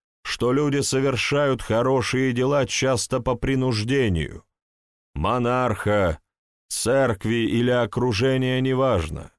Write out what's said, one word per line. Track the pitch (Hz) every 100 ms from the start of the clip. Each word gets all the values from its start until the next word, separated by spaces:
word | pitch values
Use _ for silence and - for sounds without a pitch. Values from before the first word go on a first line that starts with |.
| _ _
что | - - 120
люди | 131 147 139
совершают | 135 135 135 120 - 143 143 131
хорошие | - 113 127 135 117 127 131
дела | 123 127 143 127
часто | - 131 123 - 131
по | 123 120
принуждению. | 131 135 127 110 107 139 120 85 73 - _ _ _ _ _ _ _ 73
Монарха, | 87 123 120 127 127 104 - 104 90 78 _ _ _ _ _
церкви | - 110 135 131 107 110 117 113
или | 117 120
окружения, | 123 117 - 123 101 131 131 127 127
неважно. | 131 131 135 104 80 73 -